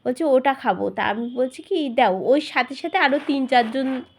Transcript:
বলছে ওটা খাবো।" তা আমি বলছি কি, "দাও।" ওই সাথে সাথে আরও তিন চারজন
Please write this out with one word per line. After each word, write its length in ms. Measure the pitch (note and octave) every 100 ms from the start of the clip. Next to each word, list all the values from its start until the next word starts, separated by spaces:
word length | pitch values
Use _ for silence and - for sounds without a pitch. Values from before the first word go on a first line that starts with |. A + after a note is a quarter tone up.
বলছে 220 | - B3+
ওটা 280 | D#4+ C4 C4+
খাবো।" 300 | C4+ B3 F#3 G3+
তা 120 | G3+
আমি 220 | G#3+ G#3 A#3+
বলছি 260 | B3 B3+ -
কি, 140 | - F#4 C#4+
"দাও।" 200 | A#3 A3+ F#3
ওই 160 | E3+ C#4+
সাথে 340 | D4+ C#4+ B3+
সাথে 240 | C4+ E4+ F#4
আরও 200 | D4 C#4 D4
তিন 160 | C#4 B3+
চারজন 400 | B3 A3+ C4+ C4 C4 B3+